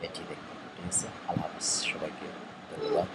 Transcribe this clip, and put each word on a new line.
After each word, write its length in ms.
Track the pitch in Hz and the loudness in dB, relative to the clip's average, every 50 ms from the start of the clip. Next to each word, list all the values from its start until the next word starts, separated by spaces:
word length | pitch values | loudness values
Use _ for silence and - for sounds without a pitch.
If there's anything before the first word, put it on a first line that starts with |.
| 85 | -6
এটি 140 | 82 - - 82 - | -4 -6 -6 -6 -6
দেখবো। 220 | - - - - - - - - - | -6 -8 -8 -10 -10 -10 -10 -10 -10
ঠিক 120 | - 87 90 | -4 -2 2
আছে, 140 | - - - - - - - - | 4 4 2 2 -6 -4 -2 2
আল্লাহ 180 | 87 82 80 | 2 2 2
হাফিজ, 220 | - - - - - - - - - | 0 -2 0 2 2 4 4 4 2
সবাইকে 340 | - - 78 78 - - - - - - - - - - - - | 2 2 0 -2 -2 -4 -6 -6 -6 -8 -8 -10 -10 -10 -10 -8
ধন্যবাদ। 380 | - 466 440 440 427 - - - | -2 0 2 6 6 6 6 4